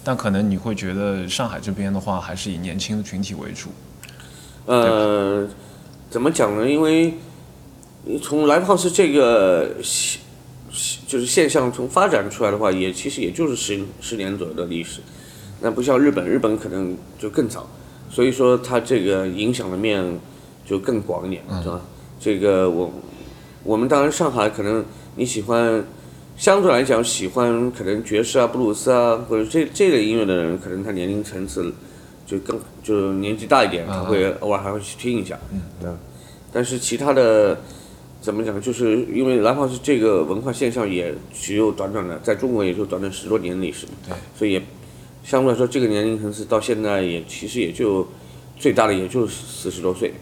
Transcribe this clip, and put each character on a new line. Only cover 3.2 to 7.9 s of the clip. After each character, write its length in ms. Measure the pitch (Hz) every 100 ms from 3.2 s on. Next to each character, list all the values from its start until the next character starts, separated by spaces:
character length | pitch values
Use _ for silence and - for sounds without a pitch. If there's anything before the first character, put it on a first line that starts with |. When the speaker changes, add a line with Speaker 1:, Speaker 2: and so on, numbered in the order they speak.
Speaker 1:
体 120 | 95
为 180 | 90 78
主。 180 | - - - - - - - - - - - -
Speaker 2:
呃， 760 | 123 117 110 107 104 98 101
Speaker 1:
对 60 | 101
吧？ 60 | 101 - - - - -
Speaker 2:
怎 120 | 120
么 100 | 135
讲 240 | 165 113 104
呢？ 120 | 117
因 120 | 147
为 320 | 156 160 165 160 - - - - - - -